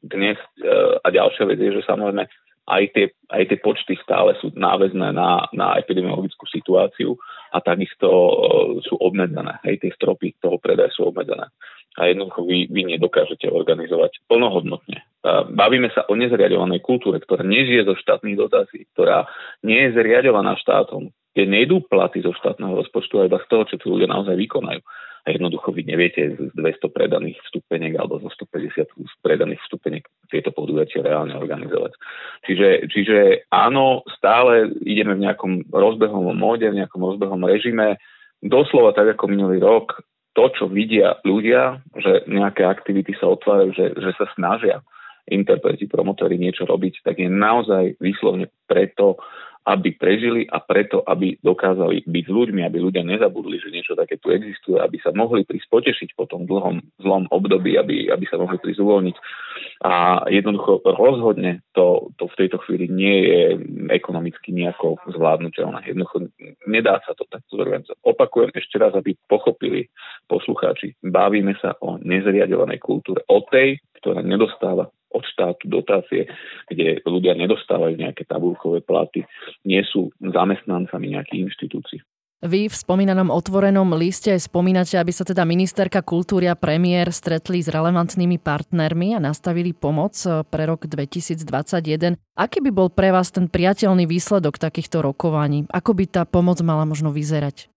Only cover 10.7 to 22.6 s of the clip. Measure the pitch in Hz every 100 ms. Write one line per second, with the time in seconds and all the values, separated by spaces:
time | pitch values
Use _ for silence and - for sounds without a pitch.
10.7 | - - - - - - - - _ -
11.7 | - _ - 87 92 95 - 87 90 90
12.7 | 95 92 82 87 - 76 - - 82 -
13.7 | 80 82 82 80 - _ 117 120 92 82
14.7 | 87 - - _ _ - 92 - - 104
15.7 | 127 123 - - 104 123 117 98 92 90
16.7 | 90 - 127 107 87 - - 92 107 131
17.7 | 123 98 92 - - 107 101 101 101 101
18.7 | - - - 87 - - - - - 110
19.7 | 113 135 117 110 120 131 107 98 98 -
20.7 | - 104 - - _ _ - 98 98 131
21.7 | 180 143 98 92 - 87 87 - 95